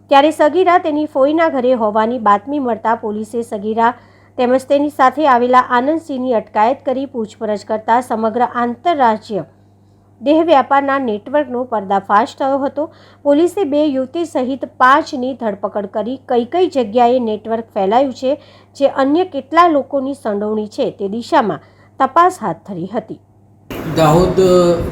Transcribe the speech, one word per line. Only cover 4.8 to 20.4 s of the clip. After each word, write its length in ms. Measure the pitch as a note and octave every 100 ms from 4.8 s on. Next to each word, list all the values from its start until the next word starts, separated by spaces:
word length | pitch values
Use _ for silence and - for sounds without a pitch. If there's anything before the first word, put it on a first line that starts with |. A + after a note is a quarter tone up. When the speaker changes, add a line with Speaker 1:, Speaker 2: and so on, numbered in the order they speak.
| D4
Speaker 1:
સાથે 380 | - C4 C4 D4+
આવેલા 320 | B3 B3 B3
આનંદસિંહની 720 | B3+ B3 C4 D#4+ D#4+ C4+ B3+
અટકાયત 520 | A3+ G#3+ A3 G#3+ C4+ -
કરી 200 | B3+ C4+
પૂછપરછ 600 | B3+ G#3+ - A3 G#3 -
કરતા 340 | A3 A3 A#3
સમગ્ર 400 | B3+ A3+ A3+ A3+
આંતરરાજ્ય 1040 | B3 B3 A#3+ A#3 F4 E4 B3 G#3+ - G3+ - _ _ _ _ _ _ _
દેહ 220 | A3+ D#4
વ્યાપારના 560 | E4 D4 B3+ C#4 C#4 C4+
નેટવર્કનો 640 | C4 G#3 - C#4+ C#4 B3
પર્દાફાશ 640 | B3+ A3 F#3+ G3 F#3+ G#3 B3+ -
થયો 180 | C#4 C4+
હતો. 360 | C4+ C#4 D#4+ - - _
પોલીસે 400 | C#4+ C#4+ E4+ F4
બે 220 | F#4+ D4 D#4
યુવતી 400 | C4 C4 E4 E4
સહિત 400 | D#4 B3+ C4+ C#4+
પાંચની 680 | - B3+ C#4 D4 C#4+ B3
ધરપકડ 520 | C4+ A3+ G3+ G3+ G#3 G3
કરી 340 | A3 G#3 C4 -
કઈ 180 | B3 A#3+
કઈ 220 | E4+ F#4
જગ્યાએ 520 | C#4 A3+ A3 A#3+ B3+
નેટવર્ક 440 | A#3 G#3+ A3 A3+ A3+
ફેલાયું 400 | - F#3+ A3+ C#4
છે, 280 | A#3 B3+ C#4+ - - _ -
જે 120 | C#4
અન્ય 360 | - C4+ D4+
કેટલા 440 | F#4 C#4 C4 D#4+ F4
લોકોની 460 | D4+ C4 C#4+ C4
સંડોવણી 540 | C#4 A#3 G3+